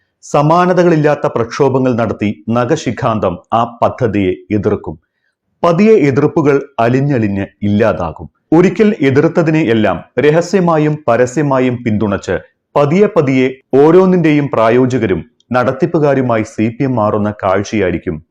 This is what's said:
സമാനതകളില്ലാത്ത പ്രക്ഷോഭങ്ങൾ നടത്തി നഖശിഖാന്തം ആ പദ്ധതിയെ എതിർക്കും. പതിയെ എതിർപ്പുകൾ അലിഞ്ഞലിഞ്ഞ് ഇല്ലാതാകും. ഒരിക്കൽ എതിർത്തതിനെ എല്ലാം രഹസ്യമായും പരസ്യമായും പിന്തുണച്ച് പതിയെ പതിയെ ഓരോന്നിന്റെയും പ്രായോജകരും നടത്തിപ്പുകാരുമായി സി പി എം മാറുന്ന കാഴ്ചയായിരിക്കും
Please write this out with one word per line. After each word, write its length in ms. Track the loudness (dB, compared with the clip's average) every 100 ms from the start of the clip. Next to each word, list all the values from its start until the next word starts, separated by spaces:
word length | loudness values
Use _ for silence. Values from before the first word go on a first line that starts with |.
| _ _
സമാനതകളില്ലാത്ത 1000 | -4 0 2 2 2 2 2 2 2 0 -2
പ്രക്ഷോഭങ്ങൾ 680 | -4 -6 0 0 2 0
നടത്തി 360 | -2 -4 -2 -4 -6 -4
നഖശിഖാന്തം 880 | -4 -2 -4 -4 -4 -4 -2 -4 -4 -4
ആ 260 | -2 -2 -2
പദ്ധതിയെ 520 | -4 -2 -2 0 -2 -4 -4
എതിർക്കും. 480 | -4 -2 -4 -6 -16 _ _ _ _ _ _
പതിയെ 300 | -2 2 4
എതിർപ്പുകൾ 680 | 4 2 0 0 0 0 0 -4 -2
അലിഞ്ഞലിഞ്ഞ് 680 | 0 0 0 -2 -2 -4 -6 _
ഇല്ലാതാകും. 680 | -2 0 0 0 -6 -10 -16 _ _
ഒരിക്കൽ 420 | 2 2 2 0 2
എതിർത്തതിനെ 580 | 0 2 2 0 0 0
എല്ലാം 440 | 0 0 0 -2 -6 0
രഹസ്യമായും 800 | 2 2 0 0 2 2 0 -2 -2
പരസ്യമായും 680 | 0 0 -2 -2 0 -2 0
പിന്തുണച്ച് 520 | 0 0 -2 -4 -4 -6 -8 _ _ -2
പതിയെ 320 | 0 2 2
പതിയെ 400 | 0 0 0 0 -4 _
ഓരോന്നിന്റെയും 760 | 4 6 6 4 2 2 0 0
പ്രായോജകരും 680 | 0 2 2 2 0 -2 -2 -6 _ _
നടത്തിപ്പുകാരുമായി 880 | -2 -2 -2 -2 0 0 0 0 -2
സി 240 | -4 -4 -4
പി 160 | -2
എം 120 | -4 -2
മാറുന്ന 340 | -2 -2 -4
കാഴ്ചയായിരിക്കും 920 | -4 -2 -2 -2 -2 -2 -4 -6 -10 -8